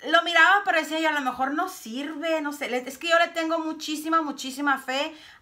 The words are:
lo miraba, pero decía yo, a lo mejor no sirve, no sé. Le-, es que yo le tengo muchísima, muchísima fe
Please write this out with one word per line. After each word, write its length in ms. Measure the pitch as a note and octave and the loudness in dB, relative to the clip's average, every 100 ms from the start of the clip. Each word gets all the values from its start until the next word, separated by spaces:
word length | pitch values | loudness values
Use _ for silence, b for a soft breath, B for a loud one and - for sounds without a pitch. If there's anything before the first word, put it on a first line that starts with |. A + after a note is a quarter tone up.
| B3+ | 0
lo 160 | E4 | 2
miraba, 400 | E4+ E4 E4 G4+ | 4 6 6 6
pero 140 | G4+ E4+ | 4 0
decía 200 | D4+ D#4+ | 0 0
yo, 120 | D#4+ | 0
a 20 | |
lo 80 | D4 | 0
mejor 320 | C4 A#3 C4 | -2 -2 -2
no 160 | D4+ F#4 | 0 -4
sirve, 720 | - A3+ A#3+ C#4+ D4 E4 D#4+ | -6 -10 -8 -6 -4 -2 0
no 140 | D4 | -2
sé. 160 | C#4+ A3 | -6 -4
Le-, 180 | B3 B3+ | -4 -6
es 80 | C4 | -6
que 120 | E4+ | 2
yo 100 | E4 | 4
le 100 | E4+ | 4
tengo 300 | E4+ D#4+ E4 | 0 -2 -2
muchísima, 640 | D#4 D#4+ - D4+ D#4+ E4 | -2 -6 -6 -6 0 0
muchísima 560 | D4+ - C4 C4 C#4+ C4+ | 0 -4 -8 -2 0 0
fe 360 | - C4+ D#4 D#4 B B | 0 -2 -4 -6 B B